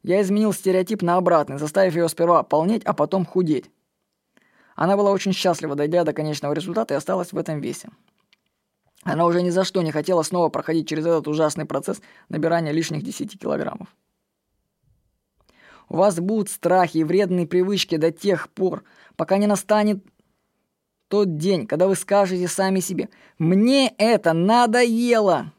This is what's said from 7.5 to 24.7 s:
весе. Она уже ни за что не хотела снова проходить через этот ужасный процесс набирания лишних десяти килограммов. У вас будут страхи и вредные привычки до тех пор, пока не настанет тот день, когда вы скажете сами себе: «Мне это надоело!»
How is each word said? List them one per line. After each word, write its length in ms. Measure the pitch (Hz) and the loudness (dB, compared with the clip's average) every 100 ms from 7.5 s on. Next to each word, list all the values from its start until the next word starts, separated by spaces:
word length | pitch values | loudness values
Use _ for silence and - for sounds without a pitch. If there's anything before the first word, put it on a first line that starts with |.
| 156 | -6
весе. 300 | 120 - - _ _ _ _ _ _ _ _ _ _ _ | -8 -10 -16 _ _ _ _ _ _ _ _ _ _ _
Она 240 | 175 151 170 | -6 0 2
уже 160 | 175 | 2
ни 80 | 180 | 0
за 140 | 175 | 0
что 180 | 185 190 | 0 -2
не 100 | 160 | -2
хотела 300 | 151 147 180 | -2 0 0
снова 280 | 156 180 165 | 0 0 0
проходить 380 | - - 160 151 | 0 -2 -2 -2
через 200 | 156 165 | -4 0
этот 200 | 165 147 | 0 0
ужасный 380 | 151 156 151 147 | 0 0 -2 -6
процесс 380 | 143 - - _ _ _ | -6 -6 -10 _ _ _
набирания 420 | 156 160 170 160 | -4 0 0 0
лишних 300 | 151 160 156 | -2 -4 -6
десяти 340 | - - 208 196 | -8 -10 -12 -8
килограммов. 520 | - - - - 190 _ _ _ _ _ _ _ _ _ _ _ _ _ _ _ _ _ - - _ | -6 -4 -6 -10 -18 _ _ _ _ _ _ _ _ _ _ _ _ _ _ _ _ _ -20 -20 _
У 60 | 160 | 2
вас 240 | 202 170 | 2 2
будут 300 | 180 220 196 | -2 -2 -4
страхи 480 | - 170 185 175 160 | -4 2 2 2 0
и 60 | 156 | 0
вредные 420 | 185 196 180 165 | 2 2 0 0
привычки 480 | 180 185 202 - 160 | 0 0 -2 -2 0
до 160 | 165 | 0
тех 380 | 160 202 175 - | 0 -2 -2 -4
пор, 340 | - 185 165 _ _ - - | -4 -4 -4 _ _ -20 -8
пока 220 | 165 190 | -2 0
не 100 | 208 | 2
настанет 560 | 196 - 214 208 202 _ _ _ _ _ _ _ _ _ _ _ | 0 0 2 2 -2 _ _ _ _ _ _ _ _ _ _ _
тот 300 | 202 196 151 | 0 0 0
день, 280 | 175 185 113 | 0 -2 -2
когда 220 | 151 185 | 0 2
вы 80 | 190 | 0
скажете 540 | - 196 196 180 180 | 0 2 2 0 -4
сами 320 | - 190 190 | -2 0 0
себе: 260 | 175 170 180 _ - _ | -2 -6 -8 _ -20 _
«Мне 540 | 160 190 233 277 262 - | 2 4 4 4 2 0
это 360 | 220 220 170 | 2 2 2
надоело!» 1200 | 165 185 233 240 | 2 4 4 4